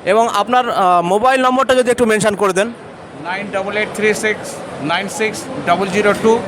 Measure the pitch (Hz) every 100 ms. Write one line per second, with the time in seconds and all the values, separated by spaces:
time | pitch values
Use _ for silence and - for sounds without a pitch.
0 | 170 214 233 - 202 247 240 185 185 175
1 | 170 202 247 262 254 254 262 254 247 240
2 | 226 214 214 196 202 180 226 233 - -
3 | - - 160 190 208 196 196 202 208 -
4 | 214 208 214 202 - - - - 147 170
5 | 196 - 220 214 - - 156 175 196 196
6 | 202 190 226 233